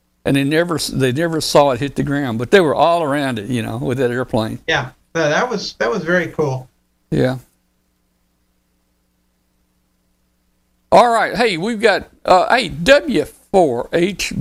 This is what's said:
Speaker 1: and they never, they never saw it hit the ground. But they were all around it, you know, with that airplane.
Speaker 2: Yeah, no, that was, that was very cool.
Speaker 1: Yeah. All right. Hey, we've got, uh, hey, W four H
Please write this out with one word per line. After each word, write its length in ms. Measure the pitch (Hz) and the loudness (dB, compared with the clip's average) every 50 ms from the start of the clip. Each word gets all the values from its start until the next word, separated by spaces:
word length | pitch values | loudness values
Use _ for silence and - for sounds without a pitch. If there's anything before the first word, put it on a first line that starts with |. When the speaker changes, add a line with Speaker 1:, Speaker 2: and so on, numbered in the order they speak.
| _ _ _ _ - | _ _ _ _ -4
Speaker 1:
and 100 | - 135 | -2 0
they 80 | 139 139 | 0 0
never, 340 | 139 156 160 175 175 165 147 | 0 2 0 0 0 -2 -4
they 340 | - - - 131 131 131 | -4 -6 -2 -2 0 0
never 280 | 120 147 170 170 160 156 | 0 0 -2 -2 -2 -4
saw 300 | - - - 160 143 143 | -4 2 4 4 4 4
it 80 | 127 113 | 2 -2
hit 160 | 139 139 - | -4 -6 -4
the 60 | - 143 | -4 -4
ground. 360 | 143 139 143 143 127 110 113 | -4 -4 -4 -4 -4 -4 -6
But 100 | 123 120 | -2 4
they 100 | - 196 | 4 4
were 140 | 175 143 - | 4 4 2
all 300 | - 147 165 170 170 160 | 2 2 2 2 0 0
around 340 | 139 139 147 143 135 123 107 | -2 -2 -2 -2 -4 -4 -6
it, 120 | 98 - | -6 -4
you 100 | 123 117 | -4 -4
know, 160 | 110 113 110 117 | -4 -4 -6 -6
with 220 | 143 147 123 127 | -4 -4 -2 0
that 100 | 131 120 | 0 -2
airplane. 480 | 120 127 123 - - 113 110 110 117 - - - | 0 -2 -4 -2 -2 -2 -2 -2 -6 -10 -6 -2
Speaker 2:
Yeah, 240 | 160 143 131 127 - _ _ _ - | -2 -2 -2 -6 -12 _ _ _ -4
no, 160 | 165 160 147 | -2 0 0
that 180 | 151 180 233 254 | 0 0 0 -2
was, 260 | 226 190 - - - | -4 -6 -8 -8 -6
that 180 | - - 233 | -4 -4 -2
was 120 | 233 190 156 | -2 -4 -2
very 240 | 160 180 180 165 160 | 0 0 0 -2 -4
cool. 380 | - - 156 139 131 131 131 _ _ _ _ _ _ _ _ - | -4 -4 -2 -2 -2 -6 -8 _ _ _ _ _ _ _ _ -4
Speaker 1:
Yeah. 260 | 156 147 131 127 127 123 - _ _ _ _ _ _ _ _ _ _ _ _ _ _ _ _ _ _ _ _ _ _ _ _ _ _ _ _ _ _ _ _ _ _ _ _ _ _ _ _ _ _ _ _ _ _ _ _ _ _ _ _ _ _ _ _ _ _ _ _ _ _ _ _ _ _ _ _ - | -2 0 0 0 -2 -6 -12 _ _ _ _ _ _ _ _ _ _ _ _ _ _ _ _ _ _ _ _ _ _ _ _ _ _ _ _ _ _ _ _ _ _ _ _ _ _ _ _ _ _ _ _ _ _ _ _ _ _ _ _ _ _ _ _ _ _ _ _ _ _ _ _ _ _ _ _ 4
All 200 | - 185 226 240 | 4 6 6 6
right. 240 | 233 220 185 135 135 | 4 2 0 0 0
Hey, 220 | 185 247 226 185 156 | 0 0 0 0 -2
we've 220 | 175 226 240 202 | -4 -4 -4 0
got, 300 | 233 214 185 170 - - _ _ - | 2 2 2 2 -2 -8 _ _ 2
uh, 280 | - 180 - - - - | 4 4 4 4 4 2
hey, 140 | 254 233 156 | 0 0 -2
W 560 | - 143 170 254 277 294 359 311 220 156 135 | -6 -2 4 4 4 4 4 0 -2 -2 -2
four 640 | - - _ _ - - 190 175 143 117 117 - - - | -4 -8 _ _ -2 2 2 2 2 0 -4 -6 -2 -2
H 400 | 165 175 202 190 - - - - - | 0 0 0 -2 -6 -8 -8 -4 -4